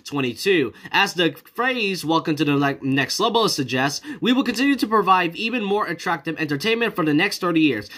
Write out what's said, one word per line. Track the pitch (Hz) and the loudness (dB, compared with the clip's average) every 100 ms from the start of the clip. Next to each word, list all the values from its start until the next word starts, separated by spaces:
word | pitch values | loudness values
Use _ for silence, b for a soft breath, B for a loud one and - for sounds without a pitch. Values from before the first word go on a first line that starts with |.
| - | -8
twenty-two. | 143 127 113 196 180 117 B B | -4 -4 -2 2 2 2 B B
As | 175 196 | 0 0
the | 160 165 139 - - | 2 0 -2 -10 -4
phrase, | 247 254 202 180 147 | -2 -2 -2 -2 0
'Welcome | 160 165 147 | 0 0 0
to | 147 | 2
the | 143 | 2
le-, | 143 135 | 0 -2
next | 135 135 156 - | 0 0 0 0
level,' | 226 226 202 | 0 2 2
suggests, | - 127 127 139 - B 277 | 0 -2 0 0 -2 B -4
we | 214 | 0
will | 254 240 | 2 0
continue | 220 277 262 | 0 0 0
to | 208 | 2
provide | 220 196 185 170 170 | 2 4 4 2 -4
even | 226 247 | -4 -4
more | 196 202 202 | -2 -2 -2
attractive | 165 185 170 165 156 | -4 -4 -4 -4 -6
entertainment | 156 143 214 233 233 - | -4 -2 0 0 0 0
for | |
the | 156 | 2
next | 147 202 - | 2 2 0
thirty | 180 165 | 0 4
years. | 156 110 - | 2 2 -4